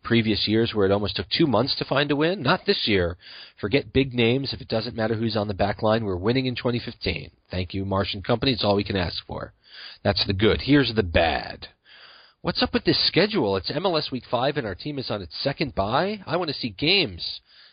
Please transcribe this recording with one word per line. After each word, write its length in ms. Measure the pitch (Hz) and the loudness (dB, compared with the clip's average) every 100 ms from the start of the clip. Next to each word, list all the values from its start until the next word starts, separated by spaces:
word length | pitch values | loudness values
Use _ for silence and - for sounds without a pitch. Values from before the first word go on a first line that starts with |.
previous 460 | - 117 110 101 - | 0 2 4 2 2
years 260 | 110 113 | 2 2
where 120 | 107 95 | 2 4
it 60 | |
almost 240 | 101 101 98 | 4 0 -4
took 100 | 95 | -2
two 160 | - 165 | 2 4
months 300 | 101 - - | 4 2 -2
to 40 | |
find 260 | - 135 147 | -2 0 2
a 60 | 143 | 2
win? 260 | 156 196 | 0 0
Not 200 | 139 180 - | 0 0 0
this 220 | 202 - | -2 2
year. 300 | 98 87 85 - - - - | 2 2 -4 -14 -20 -20 -10
Forget 320 | 104 127 - | 0 0 2
big 220 | 131 135 | 0 2
names. 400 | 120 113 131 135 | 2 2 2 -2
If 80 | - | -8
it 80 | - | -4
doesn't 260 | 113 113 113 | -4 -4 -2
matter 200 | 110 110 | 0 0
who's 200 | 113 107 | 0 0
on 140 | 104 | -2
the 40 | |
back 280 | 98 101 104 | 0 0 0
line, 240 | 110 113 107 | 2 2 0
we're 100 | 90 | -2
winning 300 | 101 127 131 | 0 0 0
in 100 | 120 | -2
twenty 240 | 127 120 | -2 -2
fifteen. 520 | 123 - - - - - _ | -4 -6 -4 -4 -8 -18 _
Thank 220 | 92 92 | -6 -4
you, 100 | 98 | -4
Marsh 300 | 98 95 101 | -2 0 0
and 100 | 104 | -4
Company. 300 | 90 117 135 | -2 0 0
It's 100 | 113 | 0
all 140 | 104 101 | 2 2
we 80 | 98 | 2
can 100 | 98 | -2
ask 300 | 82 - - | -2 -6 -10
for." 240 | 80 - - _ - - - | -10 -12 -16 _ -20 -18 -4
That's 240 | 101 95 - | 0 0 0
the 80 | |
good. 280 | 98 107 82 | 2 4 4
Here's 320 | - 143 120 110 | 4 4 4 0
the 80 | |
bad. 640 | 92 87 82 65 - - - _ _ - - - - _ | 0 2 2 0 -6 -12 -18 _ _ -20 -20 -20 -20 _
"What's 200 | 175 - | -4 -2
up 120 | 254 | 0
with 120 | 240 - | 0 2
this 220 | 151 - | 2 2
schedule? 500 | 147 208 214 107 95 | 2 2 2 2 0
It's 140 | - | -2
M 140 | 147 190 | -2 0
L 120 | 160 | 0
S 140 | - | -2
week 120 | 127 - | -8 -4
five 280 | 123 131 151 | -2 0 -2
and 100 | 110 | -6
our 80 | 92 | -6
team 240 | 147 143 | -8 -8
is 100 | 117 | -6
on 120 | 107 | -6
its 160 | 90 - | -8 -6
second 340 | 135 - - - | -4 -2 -4 -2
bye? 460 | 98 131 190 214 127 | 0 0 0 -4 -4
I 120 | 165 | -4
wanna 160 | 170 | -4
see 160 | 131 123 | -6 -8
games. 720 | 95 147 202 135 85 - - _ - - | -2 2 2 2 -4 -12 -14 _ -20 -20